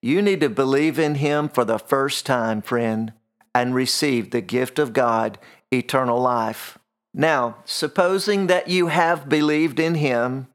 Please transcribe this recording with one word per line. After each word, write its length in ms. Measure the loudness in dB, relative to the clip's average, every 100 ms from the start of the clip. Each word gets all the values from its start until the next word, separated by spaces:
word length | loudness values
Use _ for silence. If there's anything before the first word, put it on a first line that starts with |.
You 200 | 0 2
need 200 | 2 2
to 80 | 0
believe 480 | 2 2 2 2 2
in 180 | 0 0
him 320 | 0 0 0
for 160 | 0
the 160 | 0 -2
first 460 | 0 0 0 -4 -2
time, 360 | 0 0 -2
friend, 520 | -2 -2 0 -2 -4 -10 _ _ _
and 200 | -2 0
receive 580 | 0 0 0 0 0 0
the 100 | -4
gift 380 | -2 -2 -2 -2
of 120 | 0
God, 460 | 2 2 2 -2 -6 -20 -20 _
eternal 500 | -2 0 0 0 2
life. 560 | 2 2 -2 -6 -14 -20 _ _ _
Now, 440 | -2 0 2 -2 -6
supposing 840 | -10 -6 -4 0 0 0 0 0 2
that 200 | 0 2
you 200 | 0 2
have 420 | 2 2 0 0
believed 500 | 0 2 2 0 0
in 160 | -2 0
him 520 | 0 0 -2 -6 -10